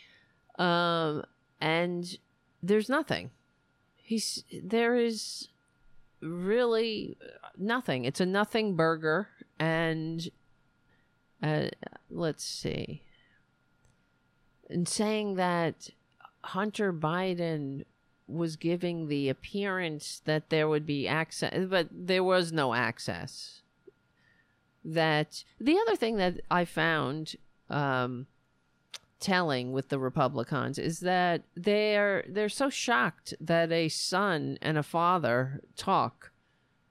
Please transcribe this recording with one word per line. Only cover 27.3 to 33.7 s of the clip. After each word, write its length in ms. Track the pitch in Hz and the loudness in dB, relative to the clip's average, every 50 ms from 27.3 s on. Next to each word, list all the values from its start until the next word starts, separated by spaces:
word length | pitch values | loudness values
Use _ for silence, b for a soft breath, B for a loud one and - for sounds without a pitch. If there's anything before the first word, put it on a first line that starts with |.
| - - _ _ _ _ _ - | -12 -14 _ _ _ _ _ -4
um, 560 | - 143 147 139 131 127 123 123 127 120 131 - _ _ _ _ _ _ _ _ _ _ _ _ - - _ _ _ - | -2 -2 0 0 0 0 0 -2 -4 -8 -12 -14 _ _ _ _ _ _ _ _ _ _ _ _ -20 -20 _ _ _ -6
telling 500 | - - 190 180 180 156 139 127 123 123 | -2 2 2 2 2 2 0 0 0 -2
with 200 | 131 131 135 - | -2 -4 -2 -2
the 100 | 147 135 | -2 -2
Republicans 760 | 131 127 - 165 139 127 143 131 117 - 160 135 123 123 135 | -2 0 0 2 2 2 2 -2 -2 -2 -2 -2 -2 -2 -2
is 220 | - - 151 165 - | -2 -2 -4 -4 -2
that 420 | 180 180 185 180 180 175 170 160 - _ _ | 0 0 2 4 4 2 2 0 -4 _ _
they're, 720 | 170 175 208 208 208 214 214 208 208 202 202 196 - - - | -4 0 2 2 4 4 4 4 4 4 2 2 0 -2 -2
they're 200 | 185 202 214 208 | -2 -2 -2 -2
so 200 | - - 269 277 | 0 0 0 0
shocked 640 | - - - - 233 240 240 196 - _ - - - - | 0 -2 0 2 2 2 2 0 -2 _ -10 -14 -12 -6
that 300 | - 160 170 165 170 165 | -2 2 2 2 2 2